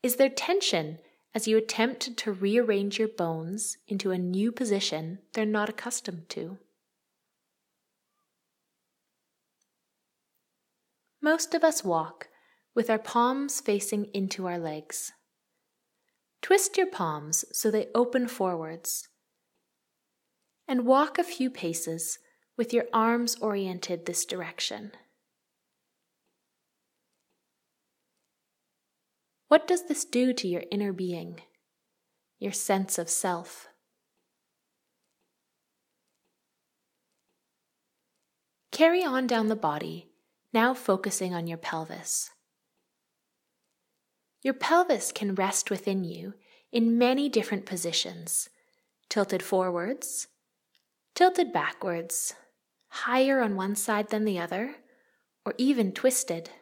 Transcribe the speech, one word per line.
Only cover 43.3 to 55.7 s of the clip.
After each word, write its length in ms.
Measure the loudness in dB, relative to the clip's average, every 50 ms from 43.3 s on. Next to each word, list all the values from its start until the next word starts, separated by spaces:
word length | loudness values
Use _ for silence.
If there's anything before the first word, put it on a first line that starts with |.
| _ _ _ _ _ _ _ _ _ _ _ _ _ _ _ _ _ _ _ _ _ _
Your 120 | _ -4 -2
pelvis 580 | -2 0 4 4 4 6 4 2 0 0 -6
can 240 | -6 -4 -4 -2 0
rest 340 | 0 0 0 0 -2 -2 -2
within 320 | -4 -2 -2 -2 -2 -2 -2
you 300 | -4 -8 -10 -12 -14 -14 -16 _ _ -20 _ _ _
in 260 | 0 2 2 4 4
many 320 | 4 4 4 4 2 0 2
different 360 | 2 0 0 0 -4 -6 -4
positions, 840 | -6 -6 -6 -4 -2 -2 -2 -4 -4 -8 -12 -8 -4 -4 -4 -4 -6 _ _ _ _ _ _ _ _ _ _ _ _
tilted 320 | 0 0 0 0 -2 -4
forwards, 880 | -2 0 0 2 2 2 -2 -2 -4 -4 -6 -6 -8 -8 -8 -8 -10 _ _ _ _ _ _ _ _ _ _ _ _ _ _ _ _ _ _
tilted 380 | 6 6 6 6 4 0 2 0
backwards, 840 | -2 -2 -2 -4 -4 -4 -4 -4 -4 -6 -6 -6 -4 -4 -6 -8 -12 -20 _ _ _ _ _ _ _ _ _ -10
higher 460 | -6 -2 2 4 4 6 6 6 4
on 140 | 4 2 2
one 200 | 0 -2 -2 -2
side 340 | -2 0 0 0 0 0 0
than 140 | 0 0 2
the 140 | 2 0
other, 380 | 0 -2 -2 -2 -4 -4 -6 -8 -14 _ _ _ _ _ _ _ _ _ _ _ _ _
or 120 | -6 -2
even 340 | 2 4 4